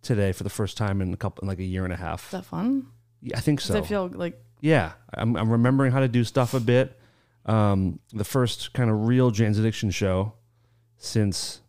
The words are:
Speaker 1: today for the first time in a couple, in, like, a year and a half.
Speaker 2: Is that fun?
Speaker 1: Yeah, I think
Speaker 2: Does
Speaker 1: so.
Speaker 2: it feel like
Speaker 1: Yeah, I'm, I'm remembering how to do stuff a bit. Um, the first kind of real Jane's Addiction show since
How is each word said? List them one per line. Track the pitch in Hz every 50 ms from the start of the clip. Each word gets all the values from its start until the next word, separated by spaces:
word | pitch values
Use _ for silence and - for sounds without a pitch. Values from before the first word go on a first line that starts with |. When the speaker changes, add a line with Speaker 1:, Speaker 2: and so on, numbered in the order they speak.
Speaker 1:
today | _ - 127 104 101 98 92
for | - 92
the | 98
first | - - 110 92 -
time | - 110 101 98 98
in | 95 92 87
a | -
couple, | - 98 - - -
in, | 98
like, | 95 87
a | 95
year | 92 92 92 95
and | 92 90
a | 85
half. | 95 80 80 - -
Speaker 2:
Is | -
that | - 185 190
fun? | - - 165 185 240 269 277 262 - - _ _ _ _ _
Speaker 1:
Yeah, | - 120 - 117
I |
think | - - 147 139
Speaker 2:
Does | - -
Speaker 1:
so. | - 214
Speaker 2:
it | 196
feel | - 208 202 185 180
like | 185 180 175 170 170 - - _ _ _
Speaker 1:
Yeah, | - 151 165 135 92 78 - - _ - -
I'm, | - - 113 117 85
I'm | 107 113
remembering | 117 113 117 123 135 135 139 131 123
how | 135
to | 135 131
do | 113 123 120
stuff | - - 139 123 113 -
a | 131
bit. | 117 113 120 127 131 131 - _ _ _ _ _ _ _ _ _ _
Um, | - 110 110 107 104 101 95 95 92 82 - _ _
the | - 107 101
first | - - 139 127 113 - - - - _
kind | - 123 113
of | 110 107 107 113
real | 123 127 127 123
Jane's | 113 101 117 104 104 101
Addiction | 110 113 107 - - 104
show | 87 - 104 95 92 92 98 107 - _ _ _ _ _ _ _ _ _ _ _ _ _
since | - - - 113 107 101 92 - - - - - _